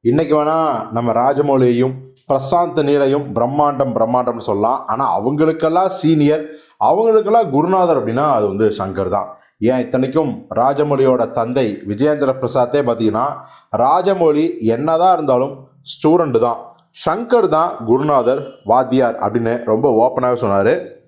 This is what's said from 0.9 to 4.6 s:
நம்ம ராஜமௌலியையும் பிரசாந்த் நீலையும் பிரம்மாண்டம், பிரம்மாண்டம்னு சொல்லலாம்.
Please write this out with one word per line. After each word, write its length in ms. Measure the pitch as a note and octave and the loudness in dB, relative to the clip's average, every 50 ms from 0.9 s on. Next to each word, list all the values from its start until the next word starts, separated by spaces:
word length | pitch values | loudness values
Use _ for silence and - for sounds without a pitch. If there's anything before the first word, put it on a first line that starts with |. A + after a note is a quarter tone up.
| G#2+ | -6
நம்ம 160 | A2+ A#2+ A#2+ G#2+ A2+ | -4 -2 0 0 2
ராஜமௌலியையும் 720 | B2 C3+ C#3+ C3+ D3 C#3+ C#3 C3 B2+ B2 A#2+ A#2+ B2+ C3 C3 C3 - - _ _ _ - | 2 2 2 0 0 2 2 4 4 2 2 2 0 -2 -2 -8 -16 -20 _ _ _ -2
பிரசாந்த் 500 | C#3 C3+ C3+ - F3 E3+ F3 D#3+ - D#3+ D3 C#3+ | -2 -2 0 0 0 0 0 0 -2 -2 0 2
நீலையும் 380 | C#3+ C#3+ C#3 C3+ C#3 C#3+ C#3 C3+ - | 2 2 2 2 0 -2 -4 -4 -2
பிரம்மாண்டம், 560 | A2+ A#2+ B2 C#3 D3 D3 C#3+ C#3 B2+ C#3 C3 A2 | -2 -2 0 0 0 0 0 0 -2 -2 -2 0
பிரம்மாண்டம்னு 500 | A2 A2+ A2+ B2 B2+ B2 A#2+ A#2 A#2 A2 - | -2 0 0 0 0 0 -2 -4 -6 -4 -4
சொல்லலாம். 300 | G#2 G2+ | -2 0